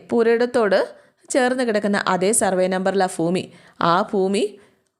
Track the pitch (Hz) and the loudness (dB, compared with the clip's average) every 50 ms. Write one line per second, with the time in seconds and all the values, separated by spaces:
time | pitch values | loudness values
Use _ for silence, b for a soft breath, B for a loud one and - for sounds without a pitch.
0 | - - 233 240 226 226 233 233 247 247 247 247 220 196 185 220 480 - - b | -4 -4 0 0 2 2 2 0 0 0 0 0 2 2 2 0 0 -2 -8 b
1 | b b b b b - - 285 247 247 254 254 247 233 208 208 208 202 202 196 | b b b b b -4 -2 0 0 0 0 0 -2 0 -2 0 0 0 -2 0
2 | - - 185 175 180 196 226 - 226 190 185 185 185 185 185 185 190 190 190 196 | 0 0 0 0 0 0 0 2 0 0 0 0 0 0 0 -2 -2 0 0 0
3 | 185 185 - - 165 170 185 175 - - B B B B B B - 170 165 185 | 0 0 0 -2 -2 0 0 -2 -4 -6 B B B B B B 0 2 2 2
4 | 214 214 - 196 185 190 196 208 381 415 - b b b b b b b _ _ | 0 0 -2 -2 0 0 0 -2 -2 -4 -6 b b b b b b b _ _